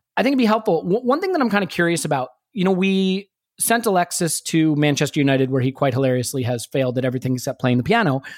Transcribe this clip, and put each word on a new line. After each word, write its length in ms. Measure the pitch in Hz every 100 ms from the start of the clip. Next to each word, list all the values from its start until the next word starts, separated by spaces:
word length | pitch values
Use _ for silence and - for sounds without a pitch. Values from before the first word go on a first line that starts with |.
| _ -
I 60 |
think 100 | 240
it'd 60 | 269
be 80 | 220
helpful. 360 | 220 220 165
W-, 200 | 180 214
one 180 | 247 285
thing 120 | 381
that 100 | 349
I'm 80 | 233
kinda 160 | 202 185
curious 400 | - 170 170 160
about, 240 | 139 127 _ _
you 120 | 208
know, 80 | 185
we 580 | 185 190 190 190 190 196 _ _ -
sent 240 | - 233
Alexis 560 | 226 180 170 - 170 -
to 340 | - 165 156 147
Manchester 440 | 147 135 143 156
United, 300 | 139 135 131
where 100 | 131
he 120 | 127
quite 200 | 135 139
hilariously 500 | 123 131 127 117 135
has 200 | 120 120
failed 320 | - 143 127 123
at 80 |
everything 300 | 127 127 127
except 260 | 127 - -
playing 160 | 127 123
the 80 |
piano. 380 | 127 233 180 135 -